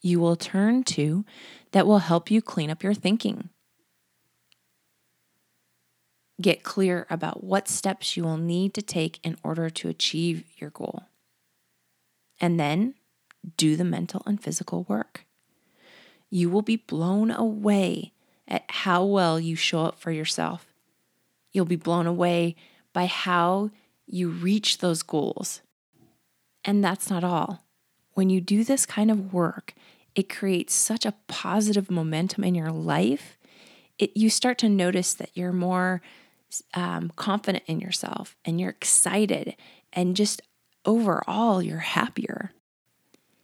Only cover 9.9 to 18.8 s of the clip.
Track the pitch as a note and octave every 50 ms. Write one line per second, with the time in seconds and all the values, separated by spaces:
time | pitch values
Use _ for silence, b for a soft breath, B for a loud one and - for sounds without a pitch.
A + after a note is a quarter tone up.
9.9 | D#3+ - - - - D#3+ E3+ E3+ D#3+ E3 - _ _ - D3+ D3 - - - -
10.9 | - - F#3 _ _ _ _ _ _ _ _ _ _ _ _ _ _ _ _ _
11.9 | _ _ _ _ _ _ _ _ _ - F3+ E3+ E3+ E3+ D3 D3 D3+ F3+ A3 C4
12.9 | C4+ _ _ _ _ _ _ _ _ _ - E3 - - E3 D#3 D3+ E3 F3+ F3
13.9 | D#3+ D3 F3 - - - - - G#3 G3+ - - - - G3 - F3+ F3 F3+ -
14.9 | G3+ G#3+ - - - - - _ _ _ _ b b b b b b b b b
15.9 | b b b b b b b - G3 F3+ F3 E3+ F#3 G#3 G#3 A3 A3+ A3+ - -
16.9 | - D#3 E3 F3+ F#3+ G#3 A3 A3+ A3+ - A#3 A3 G#3+ G#3+ G#3 G#3+ G3+ G3 F#3+ F3
17.9 | - - - - _ _ _ _ _ _ _ - - - - - - -